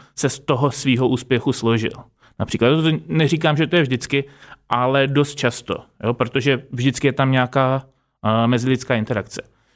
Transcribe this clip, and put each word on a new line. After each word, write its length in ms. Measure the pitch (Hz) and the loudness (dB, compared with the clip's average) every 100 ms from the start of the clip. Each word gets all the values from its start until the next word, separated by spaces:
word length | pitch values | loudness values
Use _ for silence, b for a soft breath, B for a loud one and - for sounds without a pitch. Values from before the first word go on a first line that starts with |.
| b b | b b
se 120 | 135 | -4
z 100 | - | -2
toho 320 | - 127 143 | -2 0 0
svýho 380 | - 135 123 123 | 0 0 2 2
úspěchu 440 | 123 - 123 143 | 0 0 -2 0
složil. 400 | 127 113 113 110 - - _ b b | 0 0 0 -2 -8 -20 _ b b
Například, 300 | - - 117 | -4 0 2
to 200 | 160 160 156 165 | 2 2 -2 -2
neříkám, 500 | 156 147 160 160 147 | 0 2 2 0 0
že 100 | 156 | 0
to 100 | 180 | 0
je 60 | |
vždycky, 420 | 139 123 - 139 139 B B B - | 0 -2 -2 -4 -4 B B B -6
ale 380 | 120 127 139 135 | -2 0 2 2
dost 280 | 143 143 | 2 0
často, 500 | - 120 - - 85 - - | 0 -2 -2 -6 -8 -10 -6
jo, 100 | 110 | -4
protože 520 | 120 127 139 135 127 - | -2 -2 0 0 -2 -4
vždycky 360 | 123 131 123 139 | -2 -2 0 0
je 60 | |
tam 200 | - 131 | 2 2
nějaká, 540 | 131 123 139 131 131 135 _ _ _ | 2 2 0 0 -2 -6 _ _ _
eh, 220 | 107 113 117 | 0 2 2
mezilidská 480 | 123 127 127 - | 2 0 -2 0
interakce. 480 | 120 107 110 - - - _ _ | -2 -2 -4 -6 -10 -14 _ _